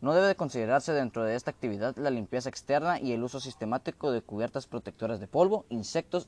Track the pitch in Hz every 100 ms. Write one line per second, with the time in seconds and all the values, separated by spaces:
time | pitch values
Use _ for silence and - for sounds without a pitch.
0 | 127 165 196 190 160 123 110 135 151 151
1 | 123 117 110 117 139 139 127 101 117 131
2 | 143 123 101 123 131 - - 143 160 175
3 | 131 117 123 135 131 - 110 127 - -
4 | 151 117 - 104 117 143 - 120 - -
5 | 113 110 98 139 185 214 - 117 101 165
6 | 165 180